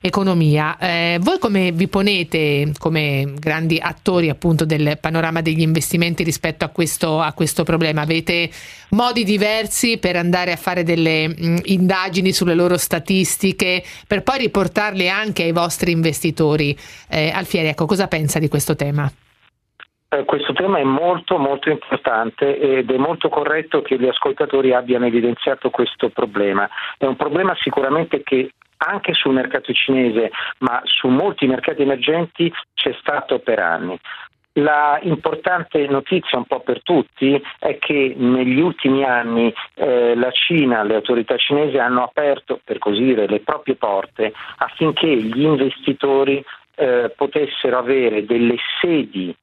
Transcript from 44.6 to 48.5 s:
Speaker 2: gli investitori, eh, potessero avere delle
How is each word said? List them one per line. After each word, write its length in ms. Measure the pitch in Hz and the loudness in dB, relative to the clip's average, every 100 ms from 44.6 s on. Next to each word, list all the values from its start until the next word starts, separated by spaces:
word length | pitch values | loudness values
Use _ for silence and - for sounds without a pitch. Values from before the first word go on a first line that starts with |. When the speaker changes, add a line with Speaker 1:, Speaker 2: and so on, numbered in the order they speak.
| 123 - 160 151 165 | -6 0 -2 2 0
Speaker 2:
gli 360 | 127 110 117 | 2 0 0
investitori, 1000 | 151 143 135 - - 135 139 135 139 139 - - _ - | 2 2 0 -2 -4 -2 2 2 2 0 -4 -20 _ -2
eh, 380 | 139 123 117 - | 2 2 0 -2
potessero 600 | 143 151 143 - 131 123 | -2 0 -2 -2 0 0
avere 480 | 120 135 120 107 104 | 2 2 4 0 0
delle 300 | 117 117 | 2 2